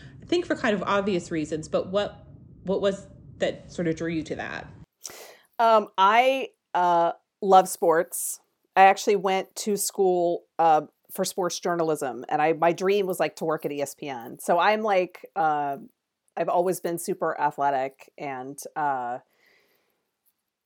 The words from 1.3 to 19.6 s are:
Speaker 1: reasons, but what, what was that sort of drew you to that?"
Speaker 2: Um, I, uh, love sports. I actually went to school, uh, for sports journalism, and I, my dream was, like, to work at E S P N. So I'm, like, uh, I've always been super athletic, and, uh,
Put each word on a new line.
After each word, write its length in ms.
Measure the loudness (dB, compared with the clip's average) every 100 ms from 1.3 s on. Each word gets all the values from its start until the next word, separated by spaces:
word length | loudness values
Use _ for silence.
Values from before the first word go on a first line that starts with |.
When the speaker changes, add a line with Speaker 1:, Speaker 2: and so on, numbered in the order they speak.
Speaker 1:
reasons, 380 | -6 -4 -6 -4
but 200 | -4 -2
what, 380 | -2 -4 -8 -20 -20 -20 -10
what 160 | -4 -2
was 260 | 0 -2 -8 -20 -20 -6
that 320 | -4 -4 -10
sort 180 | -4 -4
of 80 | -2
drew 140 | -4
you 120 | -6
to 140 | -6 -8
that?" 300 | -10 -10 -14 -20 -20 _ -20 -18 -20 -20 _ 0
Speaker 2:
Um, 300 | 4 4 2 2
I, 500 | 4 6 4 2 -2 _ _
uh, 400 | 0 2 4 2 -2 _ _
love 260 | 6 6 6
sports. 720 | 2 2 2 0 -6 -8 -10 _ _ _
I 100 | 6
actually 320 | 6 6 2 0
went 380 | 0 -2 -4 -8
to 200 | -4 -4
school, 680 | -2 0 2 2 0 -2 -6 0
uh, 240 | 4 4 0 _ -12
for 140 | -6 -6
sports 340 | -4 -4 -4
journalism, 640 | -4 -2 -2 -2 -4 -8 -4
and 100 | 0
I, 140 | 0
my 180 | 2 2
dream 320 | 2 0 0 0
was, 140 | -2
like, 160 | -4 -4
to 80 |
work 220 | -4 -4 -4
at 60 |
E 100 | -6
S 120 | -8
P 140 | -8 -12
N. 300 | -10 -12 -6
So 180 | 0 2
I'm, 220 | 4 2
like, 440 | 0 0 0 -6 -10 -2
uh, 400 | 0 0 -4 -6 -12 _ _ _ _
I've 140 | -6 -2
always 320 | 0 0 -2
been 160 | -4 -6
super 400 | -6 -4 -4 -2
athletic, 720 | -2 0 -2 0 -4 -8 -20 -14
and, 420 | -10 -10 -12 -14 -12
uh, 440 | -4 -2 -2 -4 -8 -12 _ _ _